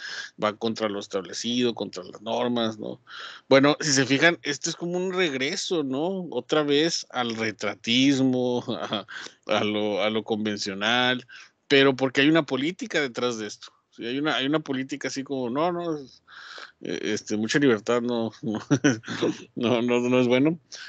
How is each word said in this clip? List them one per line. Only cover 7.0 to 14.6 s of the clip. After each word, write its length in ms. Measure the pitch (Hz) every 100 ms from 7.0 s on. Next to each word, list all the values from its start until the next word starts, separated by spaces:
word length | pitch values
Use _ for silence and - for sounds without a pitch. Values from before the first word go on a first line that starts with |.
| -
al 260 | 123 120 113
retratismo, 1300 | 110 98 101 101 117 123 139 135 131 127 123 123 123
<laughs> 140 | 92
a, 260 | 98 104 - - - _ -
a 180 | 104
lo, 380 | 107 107 107 95
a 80 | 107
lo 140 | 110
convencional, 1000 | 104 107 107 101 104 98 107 123 123 127 - - - _ -
pero 260 | 139 139
porque 280 | 131 135 139
hay 60 | 143
una 160 | 165
política 560 | 143 131 151 185 220 165
detrás 380 | 135 117 123 113
de 80 | 104
esto. 220 | - - _ _
Sí, 120 | - 113
hay 120 | 135
una, 180 | 151 123
hay 100 | 135
una 140 | 156